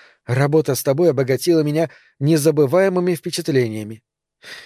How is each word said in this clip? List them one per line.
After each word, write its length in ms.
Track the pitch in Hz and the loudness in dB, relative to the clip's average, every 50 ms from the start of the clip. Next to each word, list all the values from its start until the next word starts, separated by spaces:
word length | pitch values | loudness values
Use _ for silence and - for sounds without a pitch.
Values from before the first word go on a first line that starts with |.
| - _ _ _ _ | -20 _ _ _ _
«Работа 500 | - 120 127 139 143 147 160 147 - 135 | -4 0 0 2 2 2 2 2 0 -2
с 80 | - - | -2 -2
тобой 280 | 143 135 139 180 170 | -2 0 2 2 2
обогатила 500 | 139 127 135 123 135 123 - 180 170 160 | 2 2 0 0 -2 0 0 2 2 2
меня 300 | 151 147 147 156 165 151 - - _ _ _ - | 2 0 0 -2 -2 -4 -6 -12 _ _ _ -4
незабываемыми 960 | 135 147 165 156 139 160 151 143 151 131 139 180 190 196 185 180 180 180 180 | 0 2 2 2 2 2 2 2 2 2 2 2 2 2 0 0 -2 -2 -2
впечатлениями». 880 | 156 - 180 - - 170 - 151 131 123 113 107 110 107 104 110 110 _ _ _ _ _ _ _ _ - - - - - | -4 -6 -8 -8 -6 -4 -2 0 0 0 -2 -4 -8 -10 -12 -14 -18 _ _ _ _ _ _ _ _ -20 -20 -20 -20 -20